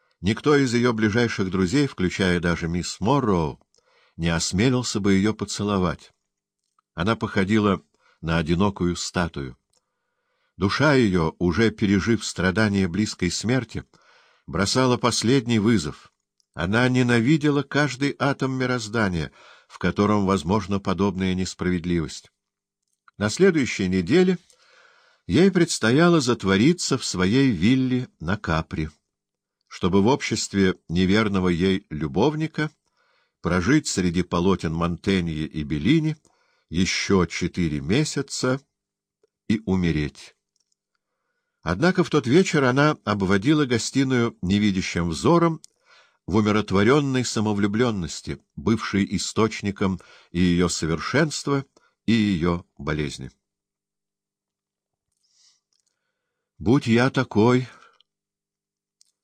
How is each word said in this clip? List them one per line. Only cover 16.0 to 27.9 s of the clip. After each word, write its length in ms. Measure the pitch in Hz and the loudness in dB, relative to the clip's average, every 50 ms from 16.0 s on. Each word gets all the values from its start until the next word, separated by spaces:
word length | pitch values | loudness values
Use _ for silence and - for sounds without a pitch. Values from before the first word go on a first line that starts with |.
| - - _ _ _ _ _ _ _ _ _ | -20 -20 _ _ _ _ _ _ _ _ _
Она 340 | 71 82 92 107 120 127 127 | -6 -4 -2 0 2 2 2
ненавидела 720 | 127 127 127 120 120 117 113 135 165 147 143 151 143 143 | 2 2 2 2 2 2 4 4 2 2 2 0 0 0
каждый 520 | 139 - - 139 151 139 123 120 143 139 - - | -2 -2 -2 -2 -2 -2 -2 -4 -4 -4 -2 -2
атом 340 | 123 143 135 - 143 131 | -2 -4 -2 -2 -4 -4
мироздания, 800 | 131 131 127 127 127 123 107 104 113 117 107 95 87 80 73 - _ - - - - - _ _ | -2 -2 -2 -2 -2 -4 -6 -4 -2 -2 0 0 0 -2 -4 -6 _ -18 -20 -20 -20 -20 _ _
в 100 | - - | -12 -4
котором 460 | - 90 - - 104 101 107 104 98 | -2 -2 0 2 2 2 2 2 2
возможна 540 | 95 98 92 76 85 104 107 92 92 101 95 | 2 0 0 0 0 -2 -2 0 -2 -4 -4
подобная 560 | - 101 92 85 98 101 87 92 95 92 90 | -2 -4 -2 0 -2 -2 -2 -2 -2 -2 -2
несправедливость. 960 | 92 92 - - - - 90 90 87 80 90 87 85 76 65 - - _ - _ _ _ _ _ _ _ _ _ _ _ _ _ _ _ _ _ - | -2 -4 -6 -6 -6 -4 -2 -2 -2 -2 -2 -2 -2 -2 -6 -10 -16 _ -20 _ _ _ _ _ _ _ _ _ _ _ _ _ _ _ _ _ -4
На 100 | 101 107 | -4 -4
следующей 600 | - - 185 202 165 151 123 - - - 98 90 | 0 2 2 4 4 2 -2 -2 -2 -4 -2 0
неделе 500 | 95 95 87 85 160 180 180 185 180 - _ _ _ _ _ _ _ _ _ _ _ _ _ _ _ _ _ | 0 0 0 2 2 2 4 2 0 -2 _ _ _ _ _ _ _ _ _ _ _ _ _ _ _ _ _
ей 240 | - 90 147 185 196 | 0 2 4 4 4
предстояло 720 | 190 180 165 - - - 110 110 127 151 170 175 170 160 | 4 2 0 0 0 -2 0 2 4 4 4 6 4 4
затвориться 760 | 123 123 117 - 98 95 95 98 117 160 175 - - - 139 127 | 2 2 -2 0 2 2 2 4 4 4 2 2 -2 -4 -2 -2
в 60 | - | -4
своей 460 | - - 92 92 95 113 135 139 131 | -6 -2 -2 0 2 2 4 2 2
вилле 580 | 104 78 87 113 135 131 131 127 | 2 2 2 2 2 2 2 0